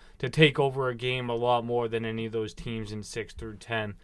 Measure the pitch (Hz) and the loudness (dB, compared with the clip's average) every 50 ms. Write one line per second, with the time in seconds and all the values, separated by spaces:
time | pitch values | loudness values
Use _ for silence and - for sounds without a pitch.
0 | - - - - - 127 - 151 160 143 131 - 139 135 131 135 131 127 123 113 | -20 -18 -8 -4 -4 0 6 6 6 6 6 4 2 2 2 0 -2 -2 -2 -2
1 | 123 127 127 127 123 120 120 117 120 123 123 120 117 117 120 120 120 110 113 113 | -2 -2 -2 -2 -2 -2 -2 2 4 4 4 4 4 2 0 0 0 0 0 -2
2 | 113 113 110 113 113 110 110 113 110 107 - - - 123 113 113 110 104 107 107 | -2 -2 -2 -2 -4 -2 -2 -2 -2 -4 -6 -8 -8 -6 -6 -6 -6 -6 -8 -8
3 | 101 - - 117 104 - - - 113 110 107 101 - - 117 110 107 104 98 - | -8 -6 -6 -6 -6 -6 -8 -10 -10 -10 -10 -10 -6 -2 0 0 0 -2 -6 -10